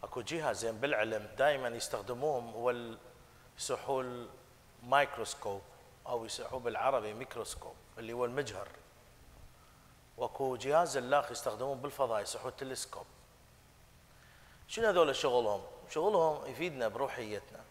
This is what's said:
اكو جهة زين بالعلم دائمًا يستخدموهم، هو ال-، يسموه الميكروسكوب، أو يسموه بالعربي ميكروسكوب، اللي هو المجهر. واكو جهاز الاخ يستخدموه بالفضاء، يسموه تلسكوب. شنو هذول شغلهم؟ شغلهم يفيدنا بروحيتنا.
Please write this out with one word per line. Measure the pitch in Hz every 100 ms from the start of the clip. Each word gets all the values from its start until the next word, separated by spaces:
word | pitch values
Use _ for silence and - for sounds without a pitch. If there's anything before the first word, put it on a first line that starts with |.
| -
اكو | 123
جهة | 107 165 151
زين | 104 113 110
بالعلم | 135 123 110 110 104 -
دائمًا | 139 139 123
يستخدموهم، | 117 - 120 101 120 147 135 117
هو | 110 123
ال-، | 120 117 113 - - - - - -
يسموه | - 123 - 131 127 123 117 - - - - -
الميكروسكوب، | 120 135 139 - 110 - 107 98 - - - - -
أو | 123 113
يسموه | - 120 131
بالعربي | 120 104 120 135 107
ميكروسكوب، | 107 127 120 104 - - - - -
اللي | 113
هو | 117 123
المجهر. | 127 131 95 101 - - - - - - - - - - - - - - -
واكو | 120 - 135 123
جهاز | 131 151 175 139
الاخ | 123 143 123
يستخدموه | 120 - 107 131 135
بالفضاء، | 139 - 127 110
يسموه | 101 113 127 -
تلسكوب. | 131 127 - - - - - - - - - - - - - - - - - - -
شنو | - 226
هذول | 180 156 131
شغلهم؟ | 143 123 110 101 - - -
شغلهم | 156 185 202 160 151 135
يفيدنا | 123 175 139 113
بروحيتنا. | 107 135 - 110 104 - - -